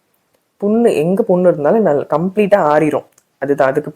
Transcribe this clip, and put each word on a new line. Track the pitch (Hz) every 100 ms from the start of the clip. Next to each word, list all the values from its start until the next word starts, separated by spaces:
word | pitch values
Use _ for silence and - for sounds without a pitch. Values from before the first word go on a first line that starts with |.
| _ _ _ _ _ _
புண்ணு, | 202 226 233 147
எங்க | 165 196 -
புண்ணு | 180 180
இருந்தாலும் | 156 143 226 190
நல்ல | 143 -
கம்ப்ளீட்டா | 151 185 202 202 202 151
ஆறிரும். | 151 156 143 - _ _ -
அதுதான், | 139 143 135
அதுக்கு | 139 156